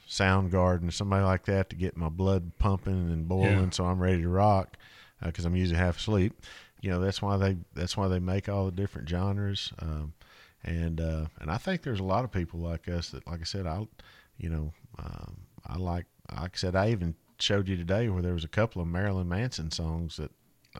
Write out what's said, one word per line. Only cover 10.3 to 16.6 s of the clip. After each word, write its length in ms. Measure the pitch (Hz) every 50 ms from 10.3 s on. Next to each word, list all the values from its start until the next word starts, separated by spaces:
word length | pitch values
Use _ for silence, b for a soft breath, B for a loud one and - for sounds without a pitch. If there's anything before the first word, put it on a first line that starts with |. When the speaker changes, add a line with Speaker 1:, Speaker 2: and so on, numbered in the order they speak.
| b b b b b b -
Speaker 1:
and, 380 | - 82 85 82 82 82 80
uh, 240 | 82 80 80 78 78 78 - -
and 120 | - 76
I 80 | 85 123
think 240 | - 190 190 165
there's 180 | - 151 117 95
a 40 | 95
lot 200 | 95 95 117 127
of 60 | 117
people 280 | - 98 87 80 - 82
like 280 | 85 85 82 82 - -
us 220 | 87 85 80 -
that, 160 | - 65 -
like 140 | - 87 82
I 20 | 82
said, 220 | - - 98 95
I, 200 | 82 78 98 107 - _ b b b b b b b _ -
you 100 | - 82
know, 240 | 80 78 76 76 - _ - - - -
um, 380 | - - - 50 50 - - - - - _ - -
I 100 | - -
like, 300 | 87 92 87 87 87 87 - _ _ - - -
like 180 | - 82 92 -
I 20 |
said, 180 | -